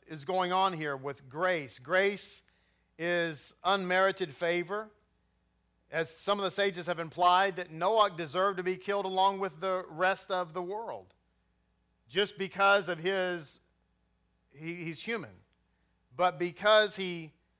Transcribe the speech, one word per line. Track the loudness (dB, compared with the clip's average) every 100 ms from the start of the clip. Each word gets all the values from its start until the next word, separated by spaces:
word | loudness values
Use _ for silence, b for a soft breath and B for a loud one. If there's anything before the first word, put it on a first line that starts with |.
| -16
is | -12
going | -2 0 2
on | 2 2
here | 0 -4 -4
with | -6 -10 -12
grace. | -2 0 0 -4 -12
Grace | 0 4 4 0 -8 -12 _ _ _ _ _ -6
is | 0 0 0 -4 -12 -4
unmerited | 0 2 2 4 4 2 -6
favor. | -2 0 0 -2 -6 -8 _ _ _ _ _ _ _ _ _ _
As | -4 -4
some | -4 -2 0
of |
the | 0
sages | 0 0 -2 -6
have | -4
implied, | -6 4 6 6 4 0
that | -8
Noah | -2 2 4 4 2
deserved | -4 0 0 0
to |
be | -4 -4
killed | -2 -2
along | 0 2 2 2
with | -6 -4
the | -4 -4 -4
rest | 0 0 0 -2
of | -4 -4
the | -6
world. | -6 -6 -8 -10 -14 _ _ _ _ _ _ _ _ _ _
Just | -2 -2 -2
because | -8 2 4 4 2
of | -4
his, | -2 0 0 -2 -8 -16 _ _ _ _ _ _ _ _ _
he, | -14 -10 -8
he's | -8 -8
human. | -6 -6 -8 -16 _ _ _ _ _ _ _ 0
But | 0 0
because | -6 0 6 6 4 -2
he | -6 -6 -12 _ _ _